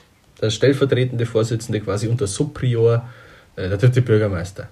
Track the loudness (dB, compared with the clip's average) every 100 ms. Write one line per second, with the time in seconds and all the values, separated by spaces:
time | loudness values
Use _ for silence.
0 | _ _ _ -4 -4 2 2 4 2 2
1 | 0 -2 -2 0 0 -2 -4 -4 -2 -4
2 | -2 -2 -2 -2 -4 -2 -2 2 4 2
3 | -2 -16 -20 -20 -18 -8 -4 2 2 4
4 | 2 2 2 -4 -8 -12 -18